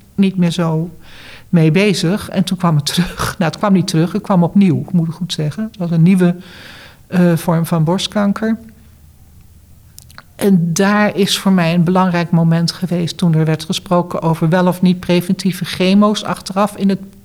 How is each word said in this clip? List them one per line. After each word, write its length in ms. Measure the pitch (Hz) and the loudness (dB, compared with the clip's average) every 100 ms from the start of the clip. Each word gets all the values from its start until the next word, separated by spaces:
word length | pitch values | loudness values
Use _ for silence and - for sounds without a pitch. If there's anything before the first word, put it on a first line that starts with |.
| - | -10
niet 220 | - 196 190 | 0 0 2
meer 140 | 170 | 0
zo 400 | 160 165 160 165 - - - - - - | 0 -2 -2 -4 -10 -20 -20 -20 -20 0
mee 220 | 175 160 | 2 4
bezig. 580 | 160 208 - 165 208 - | 4 2 0 0 -2 -2
En 160 | 190 | -2
toen 140 | - 180 | -2 0
kwam 180 | 175 147 | 0 0
het 100 | 139 | 0
terug. 480 | - 175 - - | -2 -4 -4 -8
<laughs> 40 | - | -4
Nou, 120 | 160 | -4
het 100 | - | -2
kwam 120 | 208 | 2
niet 140 | 185 - | 2 2
terug. 260 | 160 170 | 0 0
Het 100 | 208 | -2
kwam 200 | - 185 | 0 2
opnieuw, 420 | 170 196 190 127 - | 2 4 4 2 0
moet 160 | 175 165 | -2 -2
ik 60 | |
goed 180 | - 175 | -6 -8
zeggen. 300 | - 151 - | -4 -4 -4
Het 120 | 220 - | -8 -6
was 140 | 170 | -2
een 120 | 165 | 2
nieuwe, 340 | 165 190 175 175 - - - - - - - | 4 4 2 0 -10 -20 -20 -20 -20 -20 -4
eh, 300 | 185 175 165 | 0 2 2
vorm 300 | - 165 165 | 0 -2 0
van 180 | 170 | 0
borstkanker. 720 | 156 190 - 214 202 196 220 220 - - - - - - - - - - - - - - - - - - | 0 0 -2 -2 0 0 -2 -4 -6 -20 -20 -20 -20 -20 -20 -20 -20 -20 -20 -20 -20 -20 -20 -20 -20 -4
En 360 | 202 185 170 | 2 2 2
daar 440 | 165 196 208 208 165 | 2 2 2 0 0
is 220 | 202 - | -2 0
voor 140 | 196 | 0
mij 220 | 185 165 | 2 2
een 100 | 175 | 2
belangrijk 460 | 165 185 185 175 165 | 2 2 2 0 0
moment 420 | 170 170 165 165 | 2 2 2 0
geweest 440 | - 180 175 165 - | -4 -4 -2 -4 -2
toen 180 | 175 | 0
er 100 | 160 | 2
werd 200 | 160 156 | 0 -2
gesproken 580 | - 185 - 175 175 - | -4 -8 -2 -2 -2 -4
over 260 | 165 160 165 | -2 0 0
wel 180 | 185 180 | 2 0
of 160 | 180 | 2
niet 180 | 185 180 | 0 0
preventieve 640 | - 175 175 190 190 170 | 0 -2 0 -2 -2 -4
chemo's 580 | 175 - 185 196 208 208 | -8 -2 2 4 2 0
achteraf 520 | - 175 - 190 208 - | -6 -8 -6 -4 -4 -2
in 120 | 196 | -2
het, 100 | 190 - - | -2 -8 -18